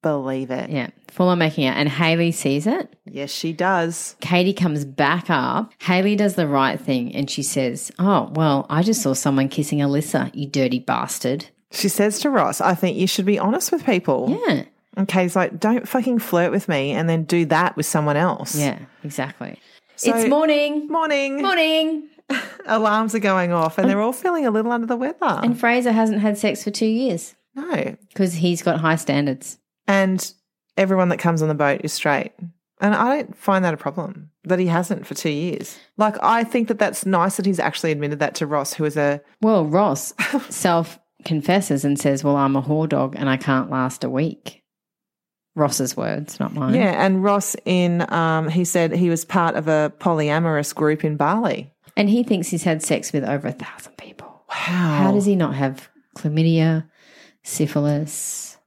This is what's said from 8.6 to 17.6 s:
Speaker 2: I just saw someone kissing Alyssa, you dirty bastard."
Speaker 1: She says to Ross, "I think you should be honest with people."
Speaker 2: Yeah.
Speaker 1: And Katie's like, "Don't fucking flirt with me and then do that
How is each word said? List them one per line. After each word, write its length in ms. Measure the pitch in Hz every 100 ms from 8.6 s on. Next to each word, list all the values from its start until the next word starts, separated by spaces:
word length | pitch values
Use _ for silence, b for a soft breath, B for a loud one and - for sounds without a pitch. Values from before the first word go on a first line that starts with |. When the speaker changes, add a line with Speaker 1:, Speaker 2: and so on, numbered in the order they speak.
| -
Speaker 2:
I 120 | 151
just 180 | 190 226
saw 120 | 139
someone 360 | 131 147 135 135
kissing 300 | - 143 147
Alyssa, 520 | 143 143 151 139 131
you 140 | - 139
dirty 320 | 139 131 123
bastard." 680 | 123 123 123 - 127 139 - _ _
Speaker 1:
She 160 | - 202
says 300 | - 208 208
to 100 | 294
Ross, 320 | 254 147 -
"I 140 | 196 180
think 220 | 185 -
you 100 | 185
should 180 | - 190
be 120 | 208
honest 320 | 196 285 -
with 140 | 330 -
people." 540 | 190 175 131 131 392 480
Speaker 2:
Yeah. 160 | 143 - _ _ -
Speaker 1:
And 100 | 196
Katie's 280 | 190 180 185
like, 240 | 175 165
"Don't 280 | 214 240 -
fucking 320 | 262 240 240
flirt 320 | - 175 175
with 160 | 185 -
me 240 | 151 139
and 160 | 127 165
then 140 | 165
do 220 | 156 175 160
that 300 | 160